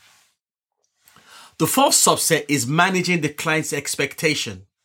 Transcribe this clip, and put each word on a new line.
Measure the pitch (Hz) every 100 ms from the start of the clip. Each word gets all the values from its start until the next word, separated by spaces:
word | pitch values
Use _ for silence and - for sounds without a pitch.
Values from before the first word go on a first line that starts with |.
| _ _ _ _ _ _ _ _ _ _ _ - _ - - -
The | 160
fourth | - 285 -
subset | 220 156 - 151 -
is | 143 117
managing | 156 185 185 175 180
the | 147
client's | - 160 156 156
expectation. | 147 - - 143 - 160 143 - 95 95 _